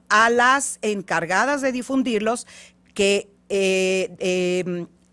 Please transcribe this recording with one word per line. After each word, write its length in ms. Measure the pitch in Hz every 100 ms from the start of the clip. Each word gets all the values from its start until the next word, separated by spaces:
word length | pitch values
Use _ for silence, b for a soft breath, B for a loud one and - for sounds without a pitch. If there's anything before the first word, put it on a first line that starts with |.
| _
a 180 | 208 226
las 500 | 240 240 277 - -
encargadas 800 | 220 202 180 165 165 185 254 285
de 100 | 262
difundirlos 720 | 247 240 269 247 214 220 240 - B B _ _
que, 380 | - 196 202 - _ _
eh, 680 | 196 190 190 185 190 180 175
eh, 680 | 190 180 180 180 180 175 170 _ _